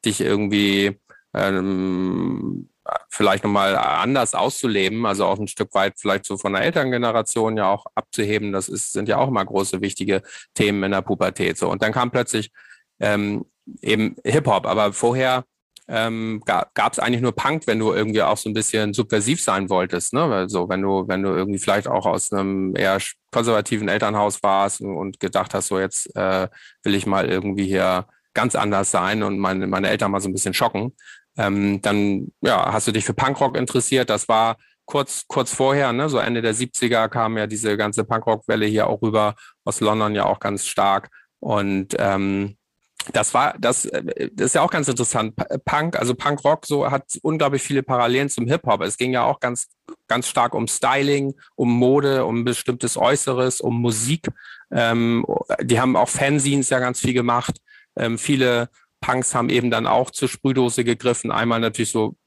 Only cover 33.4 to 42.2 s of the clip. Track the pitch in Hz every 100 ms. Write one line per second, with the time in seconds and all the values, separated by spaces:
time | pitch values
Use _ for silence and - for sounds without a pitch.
33.4 | 139 123 127 127 117 135 120 104 - 113
34.4 | 113 113 _ _ - 143 135 - - -
35.4 | 120 - 131 139 135 120 151 127 104 120
36.4 | 113 110 123 - 123 117 110 123 110 110
37.4 | 104 107 110 104 104 104 104 113 110 110
38.4 | - 113 107 107 - 110 113 110 107 104
39.4 | - _ - - 107 107 107 104 98 101
40.4 | - 101 - - 98 98 - - _ _
41.4 | - 107 101 98 98 - 104 98